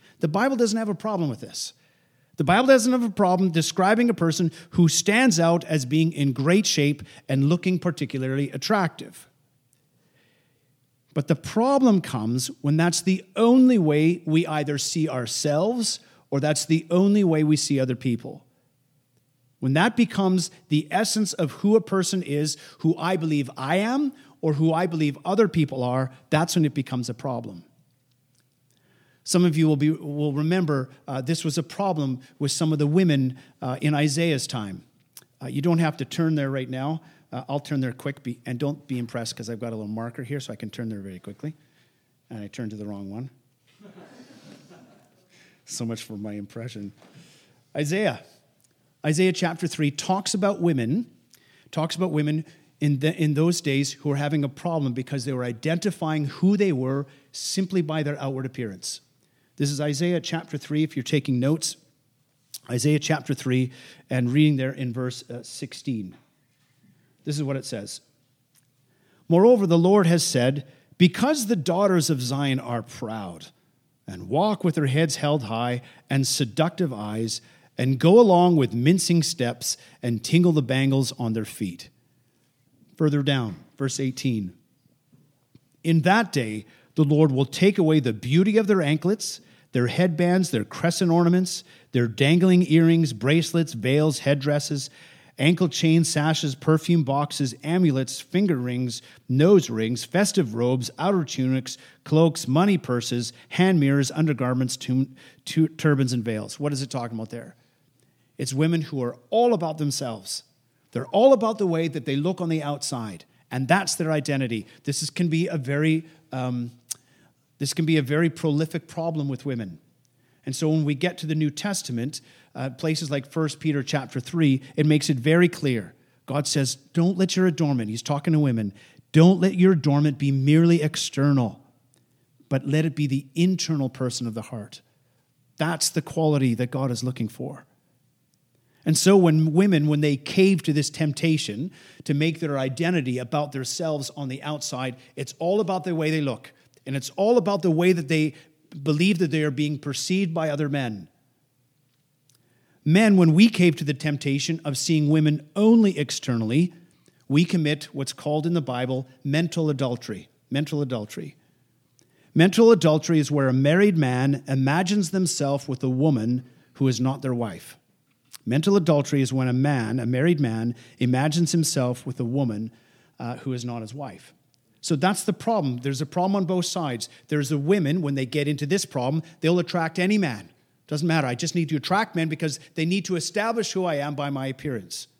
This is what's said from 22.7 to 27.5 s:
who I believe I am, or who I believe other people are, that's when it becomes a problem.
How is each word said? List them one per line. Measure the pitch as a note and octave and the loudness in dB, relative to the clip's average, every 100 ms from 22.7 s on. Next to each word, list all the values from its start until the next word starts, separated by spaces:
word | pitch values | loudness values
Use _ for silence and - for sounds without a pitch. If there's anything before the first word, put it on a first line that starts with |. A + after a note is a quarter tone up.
| - | -4
who | E3 F3 | 0 0
I | E3 F#3+ | 0 -2
believe | D#3+ D3+ C3 - | 0 -2 -4 -6
I | C3 F3+ | -2 0
am, | A3 C4+ C#4+ - - _ | 0 -2 -2 -6 -20 _
or | D#3+ | -4
who | C#3+ D#3+ | 0 0
I | D#3+ F3+ | 0 -2
believe | D#3+ D3+ C#3 | -2 -2 -4
other | E3+ G3 G#3+ | -2 2 2
people | E3 C#3+ C3+ | 2 0 -2
are, | B2 B2+ B2+ - - | -2 -2 -4 -8 -2
that's | D3+ F3 F3+ | -2 0 0
when | D3+ | 0
it | |
becomes | C#3 C3 B2+ B2 | -2 -6 -6 -6
a | |
problem. | A2+ C#3 A#2+ A2+ | -8 -8 -8 -10